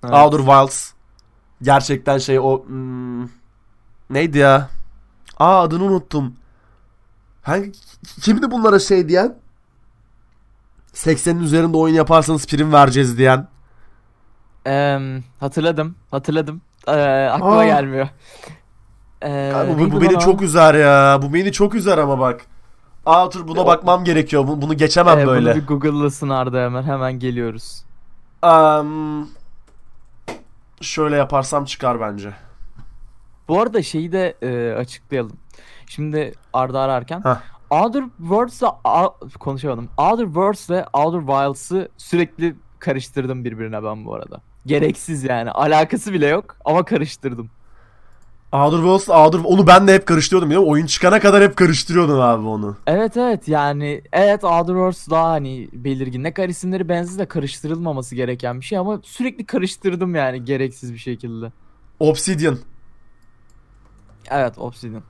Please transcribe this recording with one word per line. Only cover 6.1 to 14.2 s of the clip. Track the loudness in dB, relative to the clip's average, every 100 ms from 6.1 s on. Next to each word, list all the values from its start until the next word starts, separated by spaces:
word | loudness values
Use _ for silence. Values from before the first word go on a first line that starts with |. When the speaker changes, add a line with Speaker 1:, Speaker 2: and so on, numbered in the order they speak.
| -6 -6 -10 _ _ _ _ _ _ _ _ _ _
Speaker 2:
Hangi, | -6 -6 -6 -14 -20 -20 -20 -6
kimdi | 0 0 0
bunlara | 0 4 4
şey | 4 0 2
diyen? | 2 0 -4 -20 _ _ _ _ _ _ _ _ _ _ _ _ _ _
"Seksenin | -6 -2 0 -2 -4
üzerinde | -2 0 0 0
oyun | 0 2
yaparsanız | 2 2 2 -4 -4
prim | -2 2
vereceğiz." | 6 6 4 0 2
diyen. | 4 4 0 -18 _ _ -20 -20 _ _